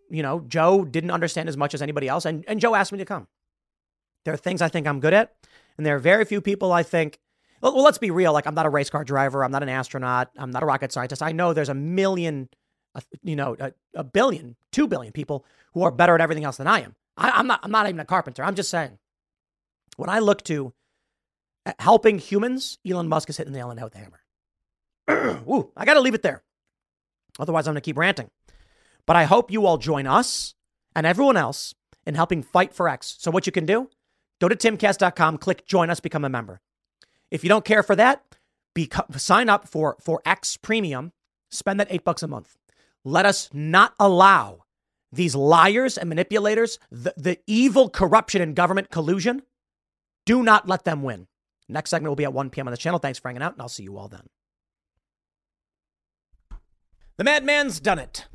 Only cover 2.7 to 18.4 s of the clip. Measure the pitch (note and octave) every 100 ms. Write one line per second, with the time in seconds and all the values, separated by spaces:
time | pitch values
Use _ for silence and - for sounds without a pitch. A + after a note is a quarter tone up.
2.7 | G#3+ F#3+ G3+ F#3+ G3 F#2+ _ _ _ _
3.7 | _ _ _ _ _ D#3+ D3+ F3+ F3+ E3
4.7 | E3+ D3 C#3+ D3+ G3 A3 _ _ _ _
5.7 | - D3+ C#3+ C#3 G#3 G#3+ G3+ G3+ G3 F#3
6.7 | F3 D#3+ E3+ D#3 - _ _ _ _ C4
7.7 | C4 C#4+ - G#3+ E3+ F3 D3 D#3 D3+ D#3
8.7 | C#3+ C#3+ D3 C3 C#3 C#3 C#3 C3 C#3 C#3
9.7 | C3 B2+ C3+ B2+ B2 B2+ - C3 B2+ D3+
10.7 | C3+ C3 C3 B2+ C#3 D#3+ D#3+ F3 D#3+ C#3+
11.7 | C#3 D3+ F#3 G3 F#3 E3+ C#3+ C3 _ _
12.7 | _ _ - - - F3+ D3+ C#3 B2+ C3+
13.7 | - _ E3+ C#3 G3 C4 F3 B2 A#2 _
14.7 | - D4 D3+ A2+ D3+ C#3 C#3+ - _ _
15.7 | E3 F3 B2 F3 E3 E3 D#3 D3 B2 C#3+
16.7 | G#3+ G2+ _ _ - A#3+ B3 B3+ A3+ -
17.7 | G#3+ G#3 E3+ D3 F#3 C#3+ B2